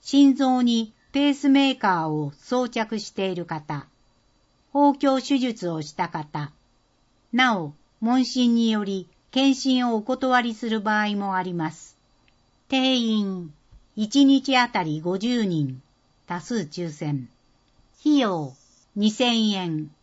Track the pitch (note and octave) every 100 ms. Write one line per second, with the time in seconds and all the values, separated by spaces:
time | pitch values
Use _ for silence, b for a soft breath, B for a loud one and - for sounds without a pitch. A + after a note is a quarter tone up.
0 | - C#4 C#4 B3+ C4+ B3+ A#3+ A#3 A3 _
1 | _ C#4 C#4+ C#4 C#4+ C4+ C#4 C4 G#3 F3
2 | D#3+ D3+ D3 - - B3 B3 A#3+ A3 A3
3 | - - F#3+ F3+ E3 D#3+ D3+ D3 - _
4 | _ _ _ _ _ _ _ C#4 C#4+ C#4
5 | C#4 C4+ B3+ C#4 B3+ A3 F3 D#3+ D3+ -
6 | E3+ E3+ D3+ D#3 C#3+ _ _ _ _ _
7 | _ _ _ A#3+ B3+ G#3 D3+ D3 _ _
8 | A3+ B3 A#3+ B3+ B3 A#3 A3+ A3 G3+ G3
9 | F3 _ _ C4 C4+ C4+ C4+ B3+ B3 A3+
10 | G#3+ B3+ C4 B3 A#3+ A3 A#3 A3 G3+ G#3+
11 | G#3 G3+ G3 F#3 F#3 F3 D#3+ E3 - _
12 | _ _ _ _ _ _ _ C4 C4 B3+
13 | A3+ G#3+ G3 F#3+ E3+ - _ - _ -
14 | G#3+ C#4 C#4 C#4 C4+ B3+ A#3+ G#3 E3 D3+
15 | E3+ F#3+ A3+ B3 G3+ E3 C#3 C3 _ _
16 | _ _ _ F3 - A#3+ D3+ - E3+ D3+
17 | D#3 C#3+ A#2+ _ _ _ _ _ _ _
18 | D4+ C#4+ A3+ F3 C#3+ C3 _ _ _ G#3
19 | G#3+ G#3+ B3 A3+ A3 G3 F3 D#3 D3+ _